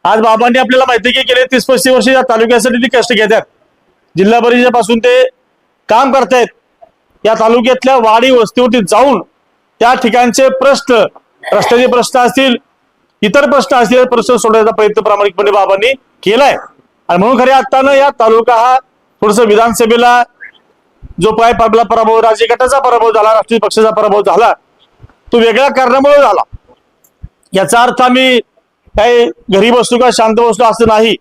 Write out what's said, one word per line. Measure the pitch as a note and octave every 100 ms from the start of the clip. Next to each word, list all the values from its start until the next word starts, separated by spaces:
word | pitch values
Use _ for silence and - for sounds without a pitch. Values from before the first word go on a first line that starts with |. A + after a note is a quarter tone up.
आज | E3+ A3
बाबांनी | A3+ A3 A#3+ B3
आपल्याला | A#3+ B3+ C4
माहिती | A#3 A3+
की | C4
गेले | C4 B3
तीस | B3+ B3+ -
पस्तीस | B3+ B3+
वर्ष | B3+ G#3+
या | C4
तालुक्यासाठी | C4 A3+ A3+ A#3 A#3+ A#3+ B3
ते | A#3+
कष्ट | -
घेतात, | G#3+ G#3+ G#3+ - _ _ _ _ _ _ E3
जिल्हा | G3 A#3
परिषदेपासून | A#3 B3 B3 A#3+ G#3 A#3
ते | B3 B3 B3+ _ _ _ _ _ -
काम | A3 C4+
करतायत. | C4+ A#3+ B3+ G#3+ _ _ _ - _ _ _
या | G#3 A3
तालुक्यातल्या | A3+ A#3+ A#3+ B3+ B3+ C4
वाडी | A3 A3 C4
वस्तीवरती | B3 G#3+ - B3 A#3+ F#3
जाऊन | G#3 C#4 G#3+ - _ _ _ _ _
त्या | A#3
ठिकाणचे | B3+ B3 A#3+ B3 A3 C4
प्रश्न, | C4 C4 C4+ - A#3 E3+ - _ _ -
रस्त्याचे | G3+ - A#3+ B3
प्रश्न | B3+ - B3+
असतील, | A#3+ A#3+ C4+ A#3+ _ _ _ _ _ _
इतर | G#3+ C#4+ C#4+
प्रश्न | C#4 - C4
असतील, | A3 B3+
प्रश्न | B3+ A#3+ A#3 A#3+
सोडवण्याचा | A3+ A3 A3
प्रयत्न | G#3+ G#3 G#3+
प्रामाणिकपणे | G#3 G3+ G#3 G3 G3+
बाबांनी | G3+ F#3 G3 A#3 C4+ _ _
केलाय. | F#3 A3+ C#4 D3 - _ _ _ -
आणि | F3
म्हणून | G#3+ B3+
खऱ्या | B3+ C4+
अर्थानं | C4 C4 C4+
या | C#4 C#4+
तालुका | - A3+ A3+ A3+
हा | A#3 A#3+ B3+ _ _ _ _
थोडंसं | G#3+ G#3
विधानसभेला | A3+ G#3 A#3 A3 A3+ A#3 A#3+ A#3+ A#3+ _ - _ _ _ _ _ - -
जो | G3 A3
काय | A#3 A#3
आपला | A3+ A3
पराभव, | A#3 A3+ A3 A3+
राज्य | A3+ A3 A3+
गटाचा | A#3 B3+ -
पराभव | A#3+ A#3+ A3+
झाला, | A3 G#3+
राष्ट्रीय | A3 F#3+ A3+
पक्षाचा | G#3 - A3
पराभव | G#3 G#3 G#3
झाला, | G3 F3 A3+ D#3+ _ _ _ _ - _ -
तो | A#3+
वेगळ्या | A3+ A3+ C4+
कारणामुळे | C4 B3+ C4 C#4 C#4+
झाला. | B3+ F3+ - - _ _ _ _ _ _ - _ _
याचा | F#3+ F#3+ A#3
अर्थ | B3 A#3
आम्ही | B3+ B3+ C4 B3 - _ _ _ _ -
काही | A3+ A#3+ A#3+
घरी | - - F#3+ A3+
बसलो | A#3+ A3 A#3+
का | B3+
शांत | - A3 A3
बसलो | A#3 A3
असं | A#3 G#3 A3+
नाही. | G#3+ A3+ F#3+